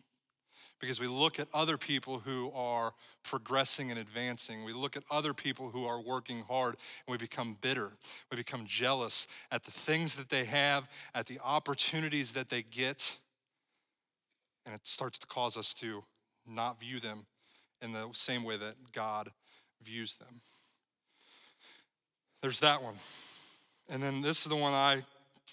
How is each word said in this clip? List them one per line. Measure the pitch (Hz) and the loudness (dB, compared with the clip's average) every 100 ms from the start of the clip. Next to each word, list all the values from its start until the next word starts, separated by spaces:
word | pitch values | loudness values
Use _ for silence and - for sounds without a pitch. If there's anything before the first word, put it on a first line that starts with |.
| _ _ _ _ _ - - - | _ _ _ _ _ -20 -20 -8
because | 127 117 | -4 -2
we | 123 | 0
look | 127 156 156 | 4 2 2
at | 143 | -2
other | 151 160 151 | 0 2 0
people | - 139 131 131 | 0 -2 -2 -6
who | 117 131 127 | -4 -4 -4
are | 135 123 120 113 - - - | -4 0 0 0 -4 -16 -14
progressing | - 131 113 135 135 - 131 | -6 -4 2 4 6 4 2
and | 117 | -4
advancing. | 104 113 123 120 - 110 | -4 -4 -2 -2 -2 -4
We | 110 | -6
look | 120 135 139 | -4 -4 -4
at | - | -2
other | 147 151 | 0 0
people | 131 143 127 127 | -2 -4 -4 -4
who | 123 120 | -4 -2
are | 120 | -2
working | 113 127 123 117 | -2 -2 -2 -8
hard, | 110 131 123 120 | -2 2 2 0
and | - - - | -10 -12 -6
we | 123 | -4
become | 117 - 117 104 | -4 -4 -6 -2
bitter. | 127 135 101 - - - - | -2 0 -2 -8 -16 -16 -8
We | 123 | -8
become | - 127 | -6 -6
jealous | 107 110 123 135 113 - - - - | -4 2 2 2 4 4 4 0 -6
at | 117 | -6
the | - | -4
things | - - 160 165 | -4 2 2 2
that | 139 131 | -2 0
they | 139 | 0
have, | 120 143 143 143 131 - - | 2 4 4 4 0 -12 -8
at | 123 110 | -4 -4
the | 123 | -4
opportunities | 127 151 147 135 - 165 156 147 123 | 0 2 2 2 2 2 0 0 0
that | 127 127 | -2 -2
they | 123 | -4
get. | 113 123 127 147 - - _ _ _ _ _ _ _ _ _ _ _ _ _ _ 120 | -4 -2 0 2 0 -2 _ _ _ _ _ _ _ _ _ _ _ _ _ _ -12
And | |
it | 107 - | -6 0
starts | - 131 - | 0 0 -6
to | - | -6
cause | - 120 110 | -2 0 0
us | 107 | 0
to | - 117 104 101 _ _ _ 117 | 0 -4 -8 -10 _ _ _ -10
not | 113 117 117 | -4 -4 -4
view | 117 127 | -8 -8
them | 113 107 101 _ _ _ _ - | -6 -8 -14 _ _ _ _ -14
in | 117 | -8
the | 110 110 | -8 -4
same | 110 - 123 | -2 0 0
way | 113 107 | -2 -4
that | 107 123 127 | -6 -10 -10
God | 120 110 107 107 - _ - _ _ | -4 -2 -2 -4 -12 _ -20 _ _
views | 110 113 110 | -10 -6 -4
them. | - 120 120 - - _ _ _ _ _ _ _ - - _ - - _ _ _ _ _ _ | -6 -10 -20 -20 -20 _ _ _ _ _ _ _ -20 -20 _ -20 -20 _ _ _ _ _ _
There's | 135 123 | -2 4
that | 151 147 | 6 6
one. | 123 101 - - - - - - - _ - | 0 -10 -12 -14 -14 -16 -18 -20 -20 _ -8
And | 131 | -2
then | 139 135 | 0 2
this | 147 160 | 4 4
is | |
the | 151 | 4
one | 151 143 | 4 4
I | 139 139 135 - - _ - - | 6 6 6 0 -16 _ -14 -10